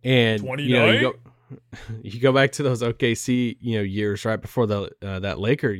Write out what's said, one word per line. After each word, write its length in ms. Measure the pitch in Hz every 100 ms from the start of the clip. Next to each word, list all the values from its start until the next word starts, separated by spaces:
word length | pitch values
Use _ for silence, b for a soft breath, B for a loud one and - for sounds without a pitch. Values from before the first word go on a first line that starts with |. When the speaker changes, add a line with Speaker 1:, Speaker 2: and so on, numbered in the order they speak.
Speaker 1:
And, 380 | 127 131 113 107
you 60 | 127
know, 80 | 131 143 123 113
you 80 | -
Speaker 2:
Twenty-nine? 20 |
Speaker 1:
go, 120 | 127 - - _ _ 135 _ - B 110
<laughs> 0 |
you 180 | 98 113
go 120 | 135
back 200 | 135 139
to 100 | -
those 180 | 143 120
O 100 | 117
K 200 | 113 120 113
C, 420 | - 123 120 -
you 160 | 120 110
know, 60 |
years 420 | 98 98 104 98 113
right 160 | 110
before 240 | - - 110
the, 240 | 101 98 -
uh, 180 | 98 95
that 200 | 98 82
Laker, 380 | 104 - 123